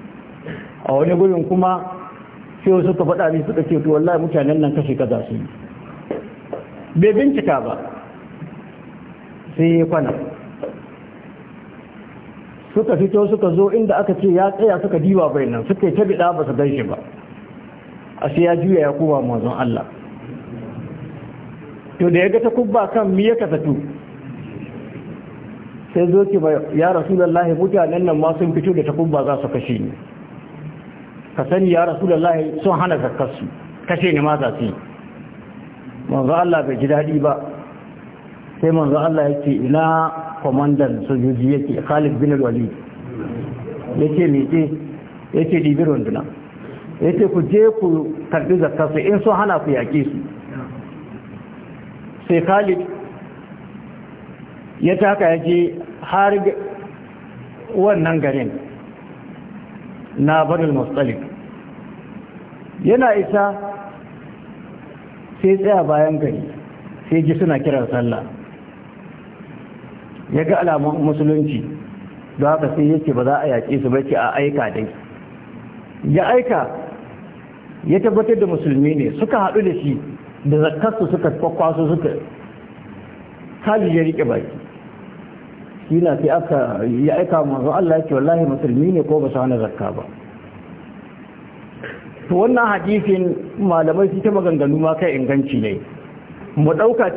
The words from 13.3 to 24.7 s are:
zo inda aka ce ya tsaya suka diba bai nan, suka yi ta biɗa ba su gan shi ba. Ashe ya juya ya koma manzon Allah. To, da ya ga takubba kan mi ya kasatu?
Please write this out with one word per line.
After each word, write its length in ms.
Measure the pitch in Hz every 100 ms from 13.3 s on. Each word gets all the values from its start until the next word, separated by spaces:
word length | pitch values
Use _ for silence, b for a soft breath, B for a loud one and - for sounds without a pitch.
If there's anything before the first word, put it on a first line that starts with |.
| 214 185
zo 160 | 170 196
inda 280 | 226 220 156
aka 160 | 202 180
ce 80 | 196
ya 180 | 175 196
tsaya 280 | 196 220 180
suka 180 | 202 175
diba 300 | 175 190 156
bai 180 | 139 123
nan, 160 | 117 113
suka 200 | 190 190
yi 60 |
ta 100 | 156
biɗa 300 | 196 185 175 156
ba 80 |
su 100 | 151 127
gan 120 | 143
shi 140 | 135
ba. 160 | 101 - - - - - - - - - - - - -
Ashe 200 | 143 143
ya 160 | 170 175
juya 240 | 180 185
ya 120 | 147
koma 280 | 143 160 139
manzon 320 | 127 117 113
Allah. 320 | - 123 113 - - - - - - - - - - - - - - - - - - - - - -
To, 100 | 175
da 80 | 175
ya 100 | 190
ga 100 | 226
takubba 480 | 233 233 220 220 196
kan 200 | 226 196
mi 100 | 190 214
ya 60 | 233
kasatu? 400 | 196 156 156 139 - - - - - - - - -